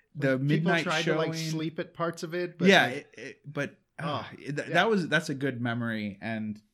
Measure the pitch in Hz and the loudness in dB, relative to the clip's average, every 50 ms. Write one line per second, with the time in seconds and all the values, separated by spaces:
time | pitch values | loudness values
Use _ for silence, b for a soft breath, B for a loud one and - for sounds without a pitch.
0 | b b - 147 139 135 131 131 135 143 151 156 160 180 170 165 151 175 160 160 | b b -8 -2 2 2 2 2 4 4 2 4 4 4 2 2 2 2 0 2
1 | 165 165 156 156 160 160 160 160 160 160 160 160 156 160 156 - 170 170 - - | 2 2 2 2 2 0 -2 -4 -4 -4 -2 -2 -4 -4 -4 -6 -8 -8 -6 -4
2 | 170 170 170 - - 160 165 180 180 175 165 - 175 190 190 165 127 120 131 147 | -4 -4 -4 -6 -8 -6 -4 -4 -4 -4 -2 2 6 8 8 8 8 6 0 -6
3 | - - - - 120 135 - _ - 143 147 151 139 - - _ _ _ _ - | -10 -12 -16 -16 -16 -16 -16 _ -16 -12 -8 -6 -6 -6 -8 _ _ _ _ -10
4 | 156 160 147 117 107 - - - - 127 147 147 113 113 160 170 190 226 220 196 | -8 -6 -6 -6 -8 -10 -14 -14 -10 -8 -6 -6 -4 0 2 2 4 4 2 2
5 | 165 127 147 160 160 - 143 131 139 135 127 117 123 120 117 120 117 117 110 107 | 0 2 0 0 0 -2 -6 -2 -2 -4 -2 -2 -2 -2 -2 -2 -2 -4 -4 -4
6 | 104 104 98 - - 110 113 110 107 107 104 107 _ _ | -4 -6 -8 -8 -8 -6 -6 -4 -4 -6 -8 -10 _ _